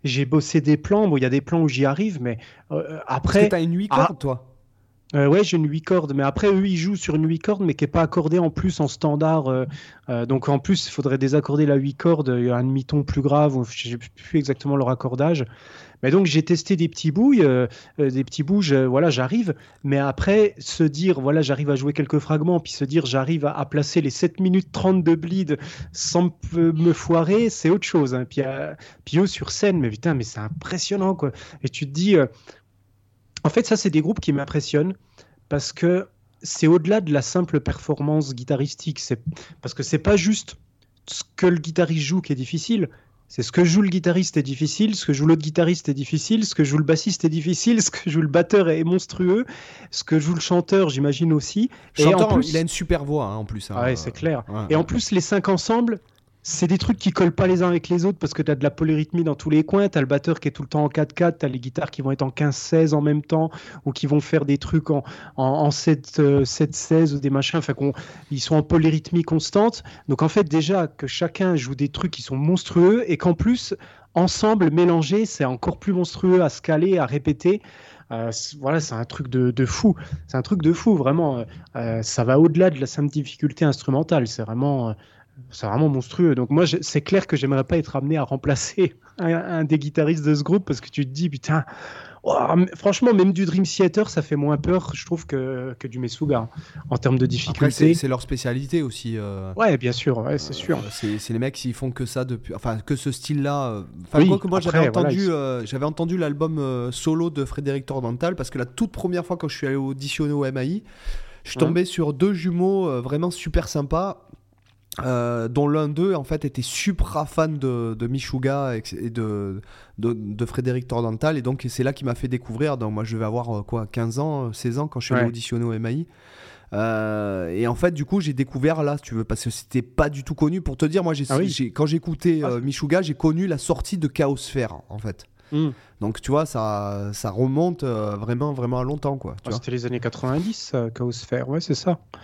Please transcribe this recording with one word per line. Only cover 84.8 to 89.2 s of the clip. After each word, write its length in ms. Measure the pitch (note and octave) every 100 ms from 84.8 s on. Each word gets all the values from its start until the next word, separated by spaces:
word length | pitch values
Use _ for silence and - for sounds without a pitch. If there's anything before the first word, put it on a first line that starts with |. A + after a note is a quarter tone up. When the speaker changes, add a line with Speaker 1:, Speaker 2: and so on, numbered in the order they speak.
| A#2
Speaker 1:
euh, 40 | G#2 _ _ _ C3+ B2+
c'est 160 | - G#2+
vraiment 240 | A2+ D#3
monstrueux. 460 | C3+ B2 - E3+ B2+
Donc 160 | B2
moi, 140 | D3 E3+
je, 120 | D#3+
c'est 200 | D3+ D3
clair 240 | C#3+ F#3+ -
que 100 | D3
j'aimerais 280 | C3+ C#3
pas 140 | C3 E3+
être 180 | - C3+
amené 220 | C#3 D#3
à 60 |
remplacer 720 | C3 C3+ - C3 - - F3+ - _
<laughs> 100 |
un, 160 | -